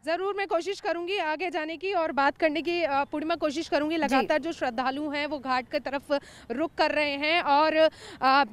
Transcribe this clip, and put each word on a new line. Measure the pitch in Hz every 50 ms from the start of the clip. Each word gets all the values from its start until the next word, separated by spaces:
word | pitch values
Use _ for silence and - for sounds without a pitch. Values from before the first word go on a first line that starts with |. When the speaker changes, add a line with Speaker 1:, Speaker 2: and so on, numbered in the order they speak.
| _
Speaker 1:
ज़रूर | 302 330 339 370 392 403
मैं | 392 392 330
कोशिश | 330 330 339 349 403 -
करूंगी | - 415 330 339 349 349 392 415
आगे | 339 311 311 302 370 349
जाने | 302 320 311 311 330 294
की | 349 381 403
और | 359 320 320
बात | 277 240 277 277 302 _
करने | 349 320 285 320
की, | 285 320 349 349 339
अ, | 294 277 277 285
पूर्णिमा | 277 - 302 294 320 339
कोशिश | 302 339 302 262 311 320 -
करूंगी। | - 294 294 302 330
Speaker 2:
जी। | 339
Speaker 1:
लगातार | 302 277 247 269 247 - 311 311
जो | 262 330
श्रद्धालु | 330 - 320 262 240 226 254 254 262 277 302 302
हैं | 277 294 294 294
वो | 302 285
घाट | 240 262 254 254 254 -
की | - 294
तरफ | 240 277 262 277 - - 285 277 - - - - - -
रुख | 233 240 320 330 _ -
कर | 330 302
रहे | 302 294 302 294 277 285
हैं | 285 302 330 349
और, | - - 277 285 311 311 311
अ, | 311 320 311 - - - - - - - 262 262 277 285 214